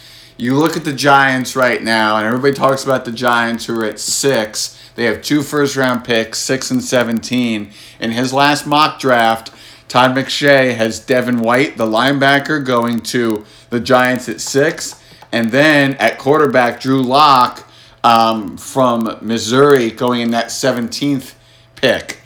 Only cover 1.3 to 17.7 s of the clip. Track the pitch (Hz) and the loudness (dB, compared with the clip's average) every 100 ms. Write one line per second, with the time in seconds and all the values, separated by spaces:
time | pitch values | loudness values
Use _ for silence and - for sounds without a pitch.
1.3 | 131 120 135 123 113 113 113 107 107 107 | 0 -4 0 0 0 0 0 2 0 0
2.3 | 127 139 139 135 135 135 127 120 113 123 | 0 0 0 0 0 -2 -2 -4 -4 0
3.3 | 120 117 113 - 117 107 - - - 139 | 0 0 -4 -6 -4 -4 -6 -6 -2 0
4.3 | 120 107 - - - - - 117 107 - | 0 -2 -6 -10 -12 -16 -4 -2 -2 -2
5.3 | 147 139 147 139 135 127 123 123 117 110 | -2 0 0 0 0 -2 -2 -2 -2 -2
6.3 | - - 131 - 127 - 127 117 113 - | -6 -4 -4 -2 -4 0 0 0 -4 -4
7.3 | 123 117 107 104 - - - 117 117 127 | -2 -2 -4 -8 -16 -20 -10 -6 -4 -2
8.3 | 135 143 147 147 147 151 - 135 120 113 | 2 2 2 0 2 2 0 2 4 2
9.3 | 110 - - - - - 127 131 131 131 | 0 -6 -20 -20 -20 -2 2 2 0 -4
10.3 | - 143 139 127 117 113 110 - 123 120 | 0 4 4 2 0 -4 -4 -2 0 0
11.3 | 120 113 123 156 123 113 110 131 143 139 | -2 2 2 0 -2 -2 0 0 2 2
12.3 | 139 139 156 127 120 120 113 - 127 117 | 2 0 -4 0 0 0 -4 -4 -2 -2
13.3 | 104 - - - 120 117 127 127 123 - | -4 -8 -20 -8 -6 2 2 4 -2 -6
14.3 | - - 135 156 170 - - - - - | -10 -4 0 0 -2 -10 -14 -20 -20 -6
15.3 | 117 113 131 156 147 135 135 113 - 131 | -4 0 2 4 4 2 0 -2 0 0
16.3 | 156 143 127 120 113 131 135 123 139 151 | 2 4 2 0 -2 -2 0 2 4 6
17.3 | 131 120 - - | 6 2 -2 -20